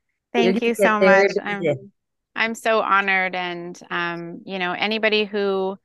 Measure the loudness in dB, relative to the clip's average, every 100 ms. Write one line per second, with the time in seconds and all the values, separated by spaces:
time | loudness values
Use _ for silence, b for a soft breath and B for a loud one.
0 | _ _ _ 0 2 2 0 2 2 4
1 | 6 6 4 0 -6 -4 -2 -4 -8 _
2 | _ _ _ -4 -4 -2 0 0 2 2
3 | 2 0 0 -4 -6 -8 -10 -14 -8 -6
4 | -4 -6 -10 -14 -10 -6 -4 -2 -2 0
5 | 0 0 0 -2 0 0 -2 -6